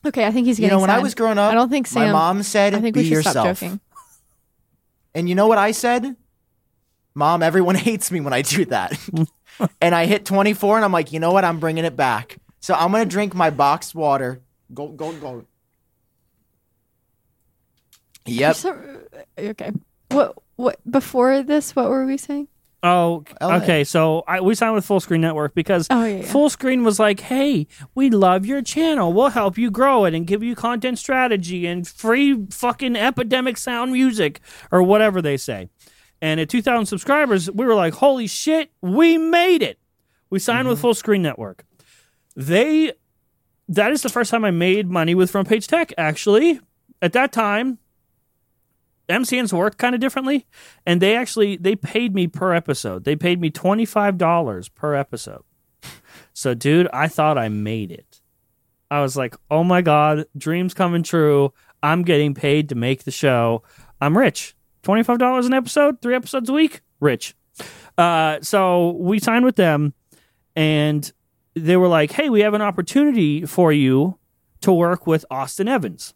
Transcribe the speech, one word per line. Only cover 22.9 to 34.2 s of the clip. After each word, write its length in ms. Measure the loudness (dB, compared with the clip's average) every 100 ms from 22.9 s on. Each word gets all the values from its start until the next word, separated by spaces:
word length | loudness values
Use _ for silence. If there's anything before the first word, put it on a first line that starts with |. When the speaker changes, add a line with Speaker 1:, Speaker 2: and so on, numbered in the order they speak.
| 2 2 -2 -10 -6
Speaker 2:
L 120 | 0
A. 60 | 0
Speaker 3:
okay. 260 | 2 0
So 400 | 2 2 2 0 -2
I, 140 | -2
we 140 | 0 2
signed 180 | 0
with 120 | 0 0
Full 140 | -2
Screen 220 | 0 0
Network 320 | 0 -2 -4
because 320 | -4 0 -2 2
Speaker 1:
Oh, 120 | 0
yeah, 140 | 0 -4
yeah. 80 | -2
Speaker 3:
Full 240 | 2 2
Screen 340 | 0 -2 0
was 160 | 0 2
like, 200 | 0 0
"Hey, 480 | -4 -2 0 0 -4 -12 -12
we 160 | 0 2
love 340 | 4 4 4 0
your 160 | -6
channel. 500 | -4 -2 0 0 0
We'll 160 | 2 2
help 260 | 2 -2 -2
you 100 | -2
grow 360 | 2 2 4 2
it 100 | 0
and 100 | -2
give 160 | -4
you 140 | -4 -4
content 420 | -4 -4 -4 -6
strategy 680 | -2 0 0 -2 -4 -6 -4
and 200 | -6 -10
free 600 | -6 0 2 2 0 -4
fucking 460 | -6 -4 -4 -4 0
Epidemic 640 | -2 -2 -2 -2 -2 -6
Sound 340 | -6 -4 -2
music," 480 | 2 0 2